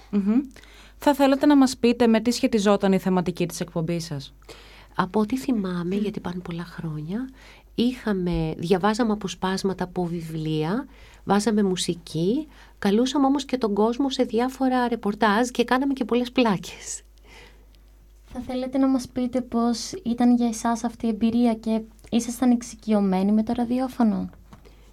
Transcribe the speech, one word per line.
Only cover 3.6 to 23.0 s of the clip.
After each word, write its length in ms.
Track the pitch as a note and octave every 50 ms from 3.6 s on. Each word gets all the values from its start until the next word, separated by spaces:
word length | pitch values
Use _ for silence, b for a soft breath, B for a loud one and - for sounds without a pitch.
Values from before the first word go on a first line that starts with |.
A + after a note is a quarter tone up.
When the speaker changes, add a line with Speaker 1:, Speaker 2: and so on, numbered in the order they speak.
Speaker 1:
εκπομπής 440 | F3+ E3+ - E3+ D#3+ E3 E3+ E3+ E3
σας; 300 | - D3+ C#3 C3+ - - - - B B B B B B B B B B
Speaker 2:
Από 260 | B F#3+ F#3 - G#3+
ό,τι 180 | G#3+ G#3 C4 C4
θυμάμαι, 560 | - - B3 G#3+ F#3+ F#3 F3+ F3 E3+ F3 G3
γιατί 260 | G#3 G#3+ G3 - -
πάνε 200 | - F#3 F3 F#3
πολλά 240 | F3+ F3 E3+ E3+ F3
χρόνια, 640 | - - - - D#3+ D3+ D3+ D3+ D#3+ F#3+ A#3+ C4 C4 B B B B B B B B -
είχαμε, 800 | - A#3 B3 B3 - - A3 G3+ F#3 F3+ F3+ E3+ E3 D#3+ D#3+ -
διαβάζαμε 560 | - E3+ E3 G3 F3 F#3 G#3+ A3 G#3+ B3 G#3+ G#3
αποσπάσματα 720 | G#3 G3+ F3+ - - - F#3 F#3+ F#3+ - G3 F3+ F#3 F#3
από 200 | F3+ - F#3 F3
βιβλία, 800 | E3 E3+ E3+ E3 D#3+ D#3+ D#3+ D#3 D#3 D#3 D#3 D3+ D#3+ G3+ C4 C#4+ B B B B B B B B
βάζαμε 380 | - G3 G#3 G#3 A#3+ G#3 G#3+ G3+
μουσική, 840 | F#3+ F#3 F3+ - - E3+ F3 - - - D#3 E3+ F#3+ B3 D#4 D#4 - b b b b b b
καλούσαμε 480 | - G3+ G3 A3+ B3+ B3+ C#4 D4 C4+
όμως 180 | C4+ C#4 C#4+ -
και 140 | - B3+ B3+
τον 160 | A#3 G#3 G3+
κόσμο 360 | G3 G#3+ A3+ A#3 A#3+ C#4 C4+
σε 120 | C4 - B3
διάφορα 680 | B3 G#3+ A3+ B3 C4 C4 - C4 C4 B3+ B3+ B3 A#3+
ρεπορτάζ 600 | A#3 A3+ - G3+ G#3+ - A3+ G#3+ G3 A3 B3+ B3
και 160 | - - A3+
κάναμε 280 | - A#3+ C4 C#4+ C#4 C4+
και 120 | - A#3
πολλές 280 | - A#3+ B3 B3 B3 -
πλάκες. 720 | C4 B3 A3 F#3 - - - - - - - - - - - _ - b b b b b b b b b b b - - - - - - - - - -
Speaker 3:
Θα 160 | - - B3
θέλετε 380 | - - B3+ B3+ B3+ C4 C4+ C4+
να 100 | C4+ C4+
μας 200 | C4 B3+ B3+ -
πείτε 320 | - B3+ B3 B3 B3+ B3+
πώς 520 | B3 B3 - A#3 A#3 A#3+ A#3 A3+ - - - F#4+ -
ήταν 340 | A3+ A#3+ A#3+ A#3+ A#3+ B3
για 120 | A#3+ A#3+ A#3
εσάς 360 | A3 - - A#3 A#3 A3+ -
αυτή 220 | A#3 A#3 - -
η 20 | A3+
εμπειρία 460 | G#3+ G3+ A#3 A3+ A3+ A#3+ A#3+ A#3 A3+
και 260 | A3+ - A3 A3 A3 A3 - - - - -
ήσασταν 400 | A#3 A#3 A#3 A#3+ A#3+ - C4 B3
εξοικειωμένοι 800 | A#3+ A#3+ - - - - - G#3+ G#3+ G3+